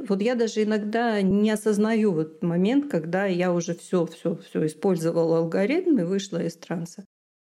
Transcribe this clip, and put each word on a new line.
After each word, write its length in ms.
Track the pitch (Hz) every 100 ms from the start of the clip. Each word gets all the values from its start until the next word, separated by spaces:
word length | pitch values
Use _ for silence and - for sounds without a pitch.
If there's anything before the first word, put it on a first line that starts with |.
| 233
вот 140 | 196
я 140 | 214 247
даже 260 | 226 214
иногда 600 | 214 214 208 226 240 208
не 260 | 190 202 214
осознаю 640 | 214 220 202 214 226 214
вот 320 | 160 156 -
момент, 480 | 170 175 190 277 285
когда 340 | 170 160 180 202
я 260 | 175 180
уже 220 | 175 170
всё, 320 | 170 - 185 160
всё, 300 | - 170 165
всё 280 | - - 156
использовала 720 | - 202 175 160 170 165 165
алгоритм 580 | 165 185 202 320 359 254
и 60 |
вышла 400 | 170 196 196 170
из 120 | 170 -
транса. 500 | - 170 170 - - _ _ _